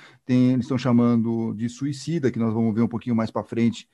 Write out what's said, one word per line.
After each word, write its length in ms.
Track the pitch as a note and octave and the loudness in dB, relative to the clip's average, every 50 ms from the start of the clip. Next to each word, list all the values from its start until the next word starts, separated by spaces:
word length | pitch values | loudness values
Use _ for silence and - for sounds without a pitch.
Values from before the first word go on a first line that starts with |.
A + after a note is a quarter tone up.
| - - - _ _ | -20 -20 -20 _ _
tem, 280 | - B2+ B2+ B2+ B2+ C3 | 0 2 4 4 4 4
eles 140 | B2+ A#2 | 2 0
tão 120 | - C3+ B2 | -2 -2 -2
chamando 760 | - B2+ A#2+ A#2+ A#2+ A#2+ A#2+ A2+ A2 A#2 A#2 A2+ A2+ A2+ G#2+ | 0 2 4 4 4 4 4 2 0 0 -2 -2 -4 -4 -6
de 160 | G#2 A#2 A#2+ | -6 -6 -8
suicida, 640 | - - C#3 D3 C3+ C3+ - D3+ E3 E3 C3 A#2+ | -8 -6 -8 -8 -8 -6 -6 -6 -2 0 0 0
que 80 | A#2 A2+ | 0 0
nós 160 | A2+ A2 G#2+ | -2 0 0
vamos 180 | A#2 A2+ A2+ G2+ | 0 0 0 2
ver 80 | A2+ | 0
um 60 | A#2 | 0
pouquinho 280 | G2+ A#2+ G#2+ - B2 A#2 | 0 -2 -4 -4 -2 -2
mais 140 | A2+ A2 A2 | -2 -2 -2
pra 140 | - A2+ G2+ | -4 -6 -6
frente, 440 | - - A2+ A#2 A#2 A2 - - _ | -4 -2 0 2 2 0 -2 -10 _